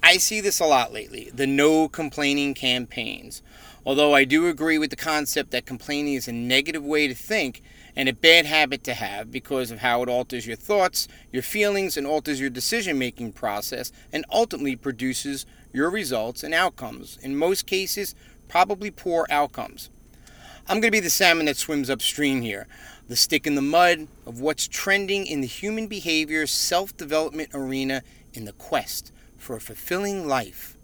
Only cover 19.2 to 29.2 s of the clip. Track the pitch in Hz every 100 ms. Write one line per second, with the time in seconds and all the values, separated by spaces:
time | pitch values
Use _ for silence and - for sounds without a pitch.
19.2 | - 147 143 - - - - - - -
20.2 | - - - - - 196 226 214 175 -
21.2 | 185 165 156 139 - 151 127 131 - -
22.2 | 147 135 117 101 - - - - - 120
23.2 | - 151 151 143 139 160 175 170 156 -
24.2 | - 117 139 156 - - - 196 196 196
25.2 | 196 151 127 - 196 220 220 208 165 156
26.2 | 151 156 151 - - 175 196 - 151 156
27.2 | 156 147 151 143 131 135 135 135 - -
28.2 | - - 107 - - 151 - - - -